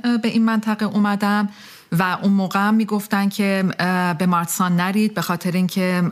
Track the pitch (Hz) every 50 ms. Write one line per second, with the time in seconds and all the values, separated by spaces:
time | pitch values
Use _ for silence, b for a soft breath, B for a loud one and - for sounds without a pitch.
0 | - 240 240 226 233 226 - 233 226 226 226 220 220 220 214 - 220 202 - 208
1 | 202 208 202 202 208 202 208 208 202 202 B B B B B B B B 170 165
2 | 190 180 175 165 170 202 196 196 190 175 - 196 202 214 220 220 220 202 214 202
3 | 202 - 208 196 202 196 - - 202 196 196 190 190 185 - - 175 180 185 180
4 | 180 180 170 151 180 180 175 170 170 - - - 185 180 175 170 175 185 196 214
5 | 214 214 214 175 165 - 175 165 - 185 170 185 185 170 - 190 185 185 180 180
6 | 175 -